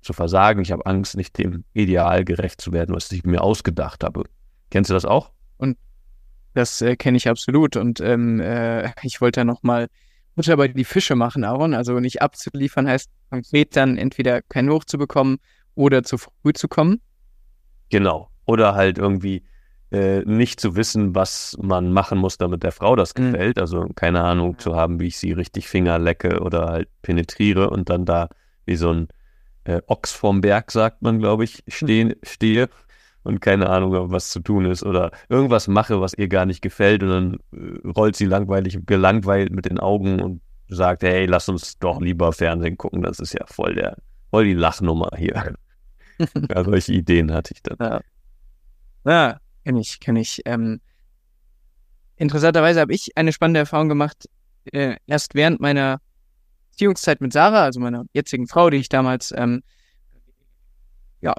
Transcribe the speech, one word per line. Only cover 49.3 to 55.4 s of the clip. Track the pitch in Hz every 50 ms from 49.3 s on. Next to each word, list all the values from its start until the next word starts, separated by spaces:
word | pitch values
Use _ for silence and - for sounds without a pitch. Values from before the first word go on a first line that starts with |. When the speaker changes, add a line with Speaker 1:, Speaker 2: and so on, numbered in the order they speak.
| 113 - _ _ _ _ -
Speaker 2:
kenn | 139 127
ich, | 117 110 - - -
kenn | - 135 117
ich. | 113 113 - - - -
Ähm, | 120 120 117 113 110 110 - _ _ _ _ _ _ _ _ _ _ _ _ _ _ _ _ _ _ _ _ _ _ _ _ _ _ _
interessanterweise | - 160 147 147 147 156 165 160 165 156 170 170 165
hab | 147 -
ich | 143 - - - -
eine | 160 160 160 151
spannende | - 175 165 165 156
Erfahrung | 147 - 165 151 156 156
gemacht, | 147 143 147 147 - _ - - _ _ _ _ _ _ - -
äh, | - 143 139 131 113 - _
erst | - 147 147 - - -
während | 139